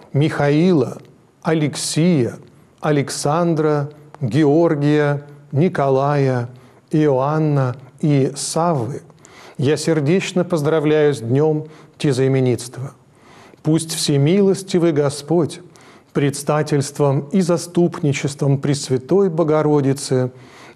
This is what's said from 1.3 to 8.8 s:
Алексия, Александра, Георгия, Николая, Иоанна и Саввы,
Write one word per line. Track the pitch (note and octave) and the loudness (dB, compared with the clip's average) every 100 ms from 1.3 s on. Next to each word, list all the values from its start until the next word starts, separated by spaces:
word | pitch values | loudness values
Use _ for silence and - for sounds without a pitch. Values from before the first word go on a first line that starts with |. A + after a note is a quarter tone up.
| _ | _
Алексия, | - D#3+ D3 - - D3+ F3 D#3 A2+ - - - _ _ | -2 0 -2 -4 -6 0 2 2 0 -6 -18 -20 _ _
Александра, | D#3+ D3 C#3 - C#3+ D#3+ E3+ D#3 D3+ D3 C#3+ - - - | -2 -2 -2 -4 -2 0 0 0 0 0 -4 -10 -20 -8
Георгия, | B2+ C3 D3 D#3 E3+ D3 C#3+ D3+ D3 C#3+ - - - | -2 2 4 4 2 2 2 2 2 -2 -6 -20 -6
Николая, | C#3 F3+ F3 C#3 C3+ C#3+ D3 C3+ B2 A#2 - - - - | 0 0 0 0 2 2 2 0 0 -4 -12 -20 -20 -4
Иоанна | D#3 D3+ B2+ C#3+ D#3 D#3 C#3+ B2+ A#2 - - | 0 2 2 0 0 0 0 -2 -4 -14 -4
и | D#3 C#3+ C3 - | 0 2 0 -4
Саввы, | - D#3+ F3 D3 | -6 -2 0 -2